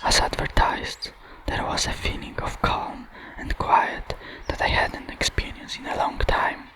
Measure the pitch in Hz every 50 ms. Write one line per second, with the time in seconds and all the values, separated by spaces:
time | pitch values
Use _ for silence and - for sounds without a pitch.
0 | - - - - - - - - - - - - - - - - - - - -
1 | - - - - - - - - - - - - - - - - - - - -
2 | - - - - - - - - - - - - - - - - - - - -
3 | - - - - - - - - - - - - - - - - - - - -
4 | - - - - - - - - - - - - - - - - - - - -
5 | - - - - - - - - - - - - - - - - - - - -
6 | - - - - - - - - - - - - - - -